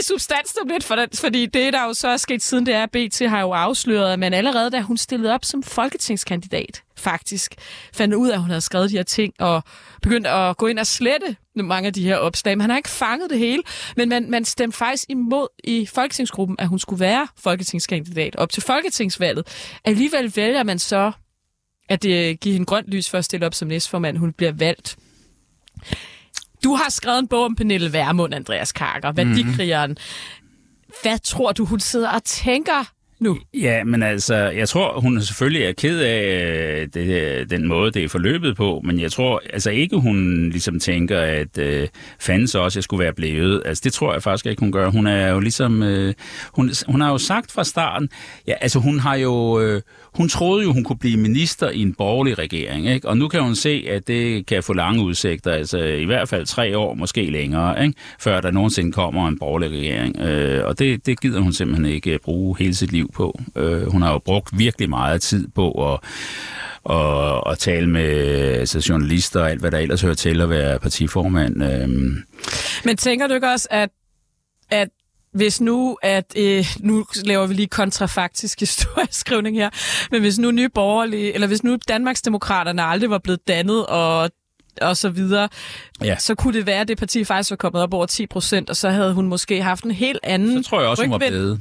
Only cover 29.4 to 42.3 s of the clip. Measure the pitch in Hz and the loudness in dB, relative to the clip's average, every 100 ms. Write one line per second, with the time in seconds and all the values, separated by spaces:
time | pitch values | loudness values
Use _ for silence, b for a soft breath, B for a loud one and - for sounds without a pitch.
29.4 | 120 123 180 156 143 151 B B B B | 2 0 0 0 -2 -4 B B B B
30.4 | B B _ _ _ - 220 220 - - | B B _ _ _ -6 -2 -2 -2 -2
31.4 | 247 208 185 214 - 240 226 233 - - | 0 0 0 0 0 0 0 -2 -2 -2
32.4 | 254 254 320 294 240 _ _ - 220 170 | 0 0 0 -2 -4 _ _ -4 -2 -2
33.4 | - 277 131 113 110 120 110 101 - 110 | -6 -2 2 2 2 2 2 0 2 2
34.4 | 101 90 107 175 190 131 127 117 101 - | 2 0 0 2 0 2 2 2 0 0
35.4 | 131 160 95 92 143 165 127 113 98 92 | 0 2 0 0 0 2 2 2 2 0
36.4 | 85 80 80 76 78 85 87 87 78 65 | 0 -2 -2 -2 -4 -2 0 0 0 -2
37.4 | 64 87 82 85 107 104 80 90 92 165 | -2 -2 2 2 2 0 -2 0 0 0
38.4 | 160 104 101 76 85 87 82 - 127 113 | -2 0 0 0 0 0 0 0 0 0
39.4 | - 101 107 110 175 190 123 101 92 87 | -4 -4 0 0 2 2 2 4 2 2
40.4 | 82 85 87 85 - 87 87 95 80 78 | 2 0 -2 -2 0 2 2 2 2 0
41.4 | 73 - 71 73 73 B B B - | -2 -2 0 0 -2 B B B 0